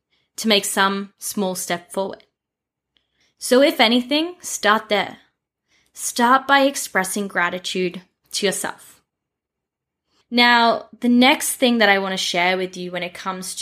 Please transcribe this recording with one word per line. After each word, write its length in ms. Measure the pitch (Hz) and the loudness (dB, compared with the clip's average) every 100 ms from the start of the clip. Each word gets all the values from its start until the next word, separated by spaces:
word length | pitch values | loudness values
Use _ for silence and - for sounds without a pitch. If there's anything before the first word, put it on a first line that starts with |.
| _ _ _ - | _ _ _ -6
to 120 | 226 | 0
make 160 | 202 | 0
some 480 | 202 214 196 196 202 - | 0 0 0 -2 -10 -14
small 360 | - - 185 | -10 -4 -4
step 380 | 180 - 175 - | -4 -6 -8 -6
forward. 320 | - 196 - _ _ _ _ _ _ _ _ _ _ _ - | -8 -8 -10 _ _ _ _ _ _ _ _ _ _ _ -10
So 240 | - 254 | 2 4
if 180 | 294 320 | 4 4
anything, 580 | 226 247 247 294 339 359 | 2 2 0 -2 -2 -8
start 480 | - - 208 220 220 | -12 -2 0 0 0
there. 300 | 202 175 - _ _ _ _ _ _ _ | -2 -2 -10 _ _ _ _ _ _ _
Start 540 | - - - 240 262 - | -12 -8 0 4 4 4
by 140 | 277 | 4
expressing 640 | 269 277 - 190 185 214 196 | 2 0 -4 -4 -4 -4 -4
gratitude 720 | 196 175 180 - 185 180 180 _ _ _ | -2 -2 -4 -6 -4 -4 -6 _ _ _
to 140 | - 196 | -4 -4
yourself. 560 | 180 - - - _ _ _ _ _ _ _ _ _ _ _ _ _ - | -4 -8 -12 -20 _ _ _ _ _ _ _ _ _ _ _ _ _ -4
Now, 580 | 240 240 240 233 - - - | 2 4 6 4 0 -6 -4
the 100 | 240 | 2
next 460 | 240 254 311 - - | 4 4 4 -2 0
thing 220 | 247 233 | 0 4
that 120 | 208 | 4
I 80 | 196 | 2
want 160 | 196 | 0
to 20 | 185 | -4
share 400 | - 180 180 185 | -4 0 0 0
with 200 | 185 185 | -4 -8
you 140 | 180 | -10
when 120 | 175 | -8
it 120 | 175 | -8
comes 400 | 180 190 185 185 - | -8 -10 -8 -10 -10